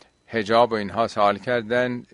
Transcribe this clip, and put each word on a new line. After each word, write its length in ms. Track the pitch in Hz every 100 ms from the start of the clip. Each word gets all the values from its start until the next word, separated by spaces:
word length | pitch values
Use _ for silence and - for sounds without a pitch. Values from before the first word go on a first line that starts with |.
| _ _ _
حجاب 460 | 113 101 113 120
و 20 |
اینها 340 | 113 98 98 113
سوال 300 | 110 104 101
کردن، 640 | - 120 107 120 123 123 -